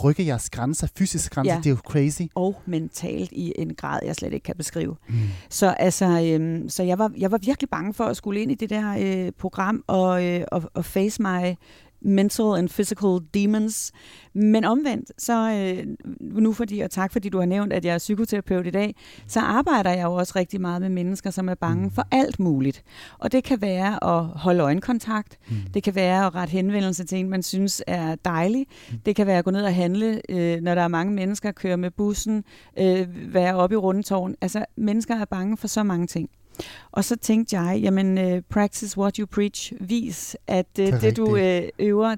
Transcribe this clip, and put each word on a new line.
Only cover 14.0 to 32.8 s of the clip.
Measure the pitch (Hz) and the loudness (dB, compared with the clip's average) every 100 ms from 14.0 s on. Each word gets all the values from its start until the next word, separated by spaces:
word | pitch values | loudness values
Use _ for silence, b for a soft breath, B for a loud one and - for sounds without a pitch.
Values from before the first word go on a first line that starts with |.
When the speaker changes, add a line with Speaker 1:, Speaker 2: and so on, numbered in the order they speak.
| B B B | B B B
Speaker 2:
Men | 214 214 214 180 | 2 4 6 4
omvendt, | 240 285 233 - - | 2 2 -2 -6 -8
så, | - 233 220 | 0 2 2
øh, | 214 190 185 143 - - - | 0 -2 -4 -6 -10 -12 -12
nu | - 208 220 | -6 2 2
fordi, | 214 226 202 | 2 -4 -4
og | 185 | -4
tak | - 190 | -2 -4
fordi | - 196 | -6 -4
du | 185 | 0
har | 180 | 0
nævnt, | 190 202 | 0 0
at | 165 175 | 0 0
jeg | |
er | 170 | -2
psykoterapeut | - 208 226 208 - 185 175 | -2 -2 -2 -4 -2 -2 0
i | |
dag, | 185 208 B B B - | -2 -2 B B B -6
så | 226 | -2
arbejder | - 226 302 262 185 | 0 2 2 2 2
jeg | 180 | 0
jo | 175 | 0
også | 175 185 190 | 0 0 -2
rigtig | 180 196 | -2 -2
meget | 180 175 | -4 -2
med | 190 | -2
mennesker, | 185 175 190 202 | -2 -2 -4 -6
som | 190 185 | -4 -4
er | 180 | -2
bange | 170 170 | 0 0
Speaker 1:
Mm. | 196 | 0
Speaker 2:
for | - - | -2 0
alt | 262 277 - | 2 2 2
muligt. | 180 139 135 - B B B B | 2 2 0 -2 B B B B
Og | - | 0
det | 254 | 0
kan | - 247 | 2 0
være | 202 185 196 208 | 0 0 0 0
at | - 170 165 | 2 2 0
holde | 170 180 175 | -2 2 4
øjenkontakt. | 143 160 - 240 - 214 - - B | 4 2 0 -2 -2 -4 -6 -14 B
Speaker 1:
Mm. | 110 95 | -6 -4
Speaker 2:
Det | 202 | -2
kan | 202 190 | 0 2
være | 185 185 196 | 4 4 2
at | 170 | 0
rette | 175 | -2
henvendelse | 185 190 202 190 180 | 0 0 2 0 -2
til | 175 185 | -4 -2
en, | 185 | -2
man | 190 | -2
synes | 175 190 196 - - | -2 0 0 -2 -4
er | 180 160 160 180 | -2 -2 -4 -2
dejlig. | 165 180 247 277 B B | 0 2 0 -2 B B
Speaker 1:
Mm. | 117 208 | -4 0
Speaker 2:
Det | 208 | 2
kan | 196 | 4
være | 180 | 4
at | 175 | 4
gå | |
ned | 190 | 0
og | 202 180 | 2 2
handle, | 175 190 220 220 - | 2 2 0 -2 -4
øh, | 180 170 170 | 0 0 0
når | 175 175 | 2 2
der | |
er | 175 | 2
mange | 165 185 | 2 0
mennesker, | 208 190 208 208 | 0 -2 -2 -4
køre | 190 190 180 | -4 -2 0
med | 180 | -2
bussen, | 180 208 208 208 214 202 b b | 0 0 0 -2 -2 -4 b b
øh, | - | 2